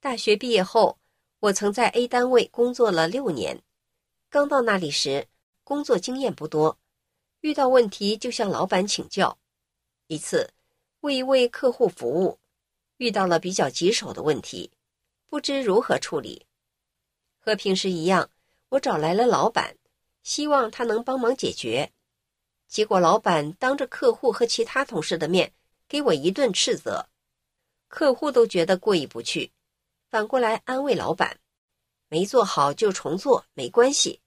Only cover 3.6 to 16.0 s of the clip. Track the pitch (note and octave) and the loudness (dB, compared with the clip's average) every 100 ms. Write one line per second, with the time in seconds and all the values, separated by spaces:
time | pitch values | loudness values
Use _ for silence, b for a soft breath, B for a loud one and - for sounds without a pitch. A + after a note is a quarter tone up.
3.6 | _ _ _ _ _ _ _ D4 C#4+ C#4+ | _ _ _ _ _ _ _ 0 2 2
4.6 | A#3 G3 E3 C#3+ - C#3+ - _ _ _ | 2 0 -2 -2 0 -2 -4 _ _ _
5.6 | _ C#4+ D4 A3 - B3+ C4 D3+ D#3 D#3 | _ -6 0 0 0 -4 -4 -4 -4 0
6.6 | D#3 - _ _ _ _ _ _ D4+ D4 | 0 0 _ _ _ _ _ _ -6 0
7.6 | C4 B3+ A3 - G3+ G#3+ B3 A#3 G#3+ B2+ | 4 6 4 0 -4 -4 -6 -4 -2 -2
8.6 | F#3 G3 G3+ - - - F3 - _ _ | 0 0 0 -4 -6 -2 -2 -2 _ _
9.6 | _ _ _ _ _ D#3 - E3 - _ | _ _ _ _ _ -10 -2 -2 -2 _
10.6 | _ _ _ _ D4 C4+ B3+ C4+ B3 - | _ _ _ _ -4 -4 2 2 2 0
11.6 | C4 A#3+ A3 - A#2+ D3+ F#3 - _ _ | -2 2 0 0 -4 -2 -2 -4 _ _
12.6 | _ _ _ _ A#3+ G#3 F#3+ E3+ F3 F#3+ | _ _ _ _ -2 0 2 0 0 -2
13.6 | D3+ - E3+ A#3 C#3 G2 D3 C3+ - - | -2 0 0 0 -4 -6 -2 -2 -4 -14
14.6 | - _ _ _ _ _ _ D4 - C#4 | -14 _ _ _ _ _ _ -6 -2 -2
15.6 | B3 F#3+ B3+ B2+ | 2 0 2 -4